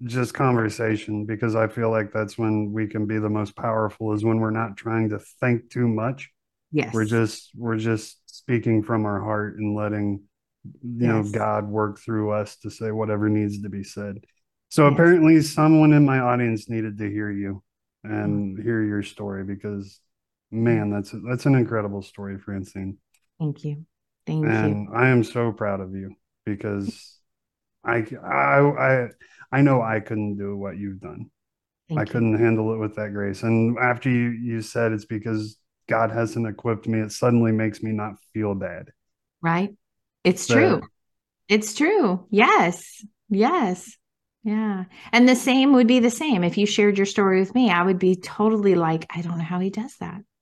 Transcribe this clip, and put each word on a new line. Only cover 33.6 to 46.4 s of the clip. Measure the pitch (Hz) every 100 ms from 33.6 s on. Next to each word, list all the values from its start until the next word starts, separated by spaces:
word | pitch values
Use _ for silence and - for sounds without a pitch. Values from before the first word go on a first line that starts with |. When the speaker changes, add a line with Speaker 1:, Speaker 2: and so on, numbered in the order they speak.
| 113 120
Speaker 1:
after | 123 120 135
you, | 123 120
you | 117 120 113
said | 107 120 117
it's | 107
because | - 110 113 107 107 - _ _ -
God | 113 113
hasn't | 113 113 117 110
equipped | 101 120 107 117
me, | 110
it | 107
suddenly | - 127 120 113
makes | 110 110 104
me | 110
not | 107 107 101 _
feel | 110 104
bad. | 98 90 87 98 _ _ _ _ _
Speaker 2:
Right? | 170 170 202 - _ _ _ _
It's | 180 185 -
Speaker 1:
That |
Speaker 2:
true. | 240 349 170 - _ _ _ _ _ -
It's | 214 214
true. | - 311 427 220 180 -
Yes. | 202 269 403 175 - - - - _ _
Yes. | 202 240 359 202 180 - - _ _ _ _
Yeah. | 220 214 214 190 185 - -
And | 233 254
the | 254
same | 262 262 277
would | 254 233
be | 254
the | 233
same. | 226 311 196